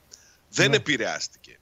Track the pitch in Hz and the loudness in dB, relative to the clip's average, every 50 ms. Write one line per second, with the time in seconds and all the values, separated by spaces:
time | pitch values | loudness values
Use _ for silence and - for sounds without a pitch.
0 | _ _ - - - _ _ _ _ _ - - 175 202 - 208 - 143 147 120 | _ _ -20 -20 -20 _ _ _ _ _ 0 2 2 4 4 2 0 0 -2 -2
1 | 107 92 80 80 - - _ _ _ - - _ | -2 -4 -4 -6 -8 -10 _ _ _ -20 -20 _